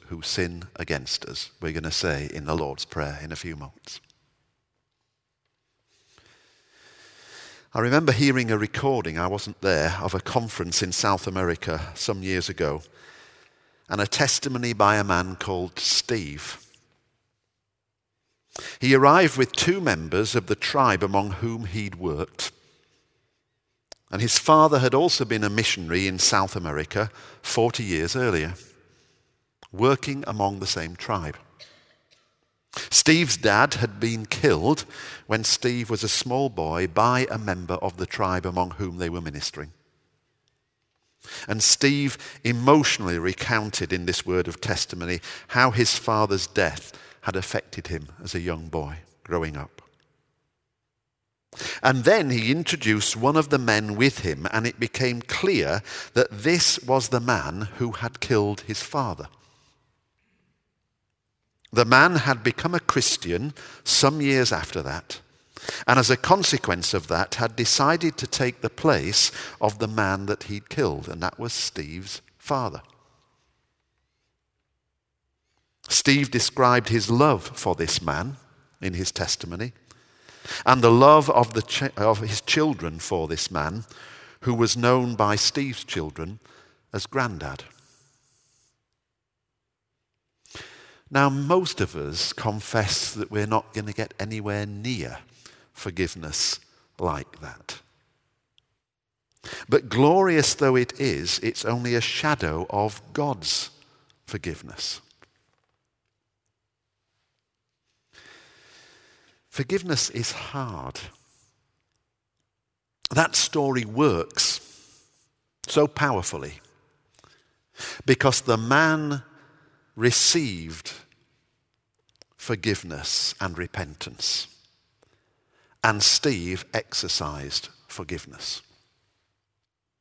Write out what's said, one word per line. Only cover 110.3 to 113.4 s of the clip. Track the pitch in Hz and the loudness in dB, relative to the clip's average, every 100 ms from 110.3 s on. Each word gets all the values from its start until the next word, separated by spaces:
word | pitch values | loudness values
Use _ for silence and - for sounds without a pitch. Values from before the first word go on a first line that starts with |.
hard. | - - 143 123 87 64 - - - _ _ _ _ _ _ _ _ _ _ _ _ _ _ _ _ _ _ - | -8 -10 -8 -8 -10 -12 -12 -16 -20 _ _ _ _ _ _ _ _ _ _ _ _ _ _ _ _ _ _ -2
That | 127 160 | 2 2
story | - | 2